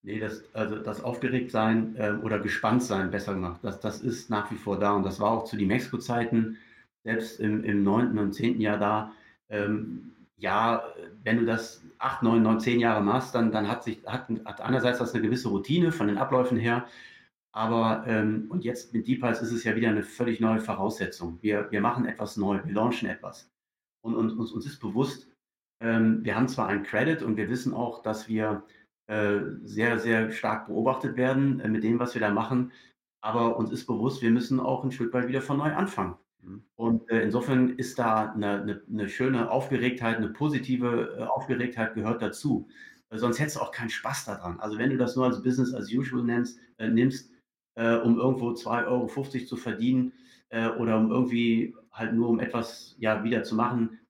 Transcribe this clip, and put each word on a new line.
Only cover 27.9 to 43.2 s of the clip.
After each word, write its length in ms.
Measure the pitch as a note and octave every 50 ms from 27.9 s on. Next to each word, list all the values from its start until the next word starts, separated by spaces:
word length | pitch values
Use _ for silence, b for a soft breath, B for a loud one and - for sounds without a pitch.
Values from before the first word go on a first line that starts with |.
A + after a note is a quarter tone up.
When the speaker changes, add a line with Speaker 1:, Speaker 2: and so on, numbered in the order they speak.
| - -
Speaker 1:
dass 260 | - A2 G#2+ A2 - -
wir, 360 | A2 A2 G#2+ G#2+ G#2 G2+ B B B B B B _ _ _
äh, 340 | - G#2+ G#2+ G#2 G2+ G#2 G2+ - - - - -
sehr, 340 | - G2+ G#2 A2+ A#2+ A#2 A2
sehr 320 | A2+ A#2 A2+ A2 A2 A2
stark 360 | - - - G#2+ G#2+ A2 -
beobachtet 520 | - - - A2+ B2+ C3 - - C3+ - B2+
werden, 420 | B2+ B2+ C3 C3+ C#3 C#3 C3 -
äh, 80 | - A2
mit 160 | A2 A2 G#2+
dem, 140 | A2+ A#2 A#2
was 160 | B2 A#2+ -
wir 80 | A#2+
da 80 | A2 G#2
machen. 420 | G2+ G#2+ A2 - C3 B2 B2+ B2 B B B B B _ _ _ _ _
Aber 360 | - A2 A2 A#2+ A#2 A#2 A2+ -
uns 120 | A2+ A2
ist 160 | A2+ - -
bewusst, 360 | - A#2 G2+ A2 C3 C3 -
wir 80 | A#2+ A2+
müssen 280 | A2+ B2 A#2+ - C3+ B2+
auch 220 | B2+ B2+ C3 C3
ein 100 | - C3+
Stück 200 | B2+ - A#2+ A#2
weit 160 | - B2+ A#2+ A#2+
wieder 140 | C3 C3+
von 160 | C3 - C#3+ C#3
neu 160 | D3 D#3 D3+
anfangen. 420 | - G3 G3 - - F#2+ F2+ F2 - _ _ _ _
Speaker 2:
Mhm. 220 | - F#2 F#2+ G2+ - _ _
Speaker 1:
Und, 360 | - A2+ A#2 A#2 A2+ - -
äh, 100 | A#2 A2+
insofern 560 | A2 G#2 G#2 B2 B2 - C3+ B2+ B2+ B2 -
ist 220 | - B2+ - - -
da 340 | A#2+ A2+ A2 A2 G#2+ G#2+
eine, 300 | - A2 G#2 G2+ G2+ G2
eine, 200 | G2 G#2 G2+ - - -
eine 200 | A2 G#2+ G#2 G2
schöne 400 | - - B2+ C3+ C3+ A#2+ A2+ -
Aufgeregtheit, 640 | - C3+ C3+ - C#3 A#2+ A#2 B2+ B2 - A#2+ A2+ A2+
eine 140 | A2+ A2 G#2
positive, 880 | - - D3 D3+ C#3+ B2+ C3 B2+ B2+ B2+ B2 A#2+ A#2+ A#2 A#2 - - A2
äh, 60 | A#2
Aufgeregtheit 720 | A#2+ A2+ A2 A2+ C3 B2+ B2 B2 B2 - A#2 A2 G#2+ -
gehört 280 | A2+ G2+ G#2+ A2+ A2+
dazu. 440 | A2 G#2 G#2 - - D3 C3 - - B B B B B B B B _
Äh, 80 | A2
sonst 200 | A2